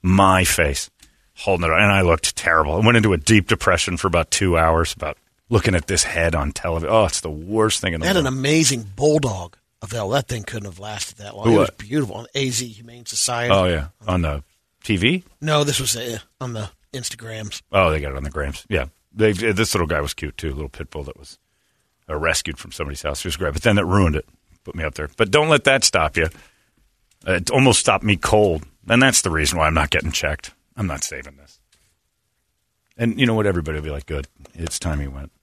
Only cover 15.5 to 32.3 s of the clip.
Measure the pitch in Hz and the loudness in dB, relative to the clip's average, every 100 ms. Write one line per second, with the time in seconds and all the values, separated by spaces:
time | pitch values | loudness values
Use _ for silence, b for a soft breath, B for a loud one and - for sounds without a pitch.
15.5 | 151 147 131 127 120 120 110 - _ 127 | 0 0 -2 -4 -4 -6 -10 -14 _ -10
16.5 | 113 101 _ _ 135 120 120 113 110 104 | -8 -10 _ _ -10 -10 -12 -12 -10 -10
17.5 | - _ 98 87 78 71 67 71 76 71 | -12 _ 2 2 2 -4 -6 -6 -6 -6
18.5 | 71 - 90 65 _ _ 101 107 95 113 | -8 -4 -4 -4 _ _ 0 2 2 0
19.5 | 98 110 101 82 78 73 - 73 - 80 | 0 0 0 0 -2 -4 -6 -12 -8 -8
20.5 | 67 71 - 73 76 65 - 69 - _ | -8 -10 -12 -14 -12 -14 -16 -20 -20 _
21.5 | _ _ _ _ _ - 76 80 80 - | _ _ _ _ _ -10 -4 -2 -2 -4
22.5 | 73 82 - 73 71 76 69 92 80 85 | -10 -14 -10 -8 -6 -6 -6 -6 -4 -4
23.5 | 76 117 104 87 98 90 73 - _ _ | 0 2 2 4 4 4 2 -6 _ _
24.5 | _ - 85 78 - 76 - 107 147 156 | _ -14 -8 -8 -6 -12 -2 2 2 4
25.5 | 147 - 135 - 92 78 - 80 b b | 2 4 2 2 2 0 0 -2 b b
26.5 | b b _ _ _ _ _ - 92 87 | b b _ _ _ _ _ -4 -2 0
27.5 | 131 131 110 - 98 107 98 - 107 104 | 4 4 4 2 2 2 0 2 4 4
28.5 | 80 - _ - 117 131 - 92 78 76 | 2 -6 _ 0 4 4 2 0 0 0
29.5 | 85 78 78 73 85 80 - 76 73 - | 2 2 2 0 -2 -2 -4 -4 -6 -12
30.5 | _ _ - 98 67 - 69 69 69 71 | _ _ -6 -6 -6 -8 -10 -16 -20 _
31.5 | _ _ _ _ _ _ _ _ | _ _ _ _ _ _ _ _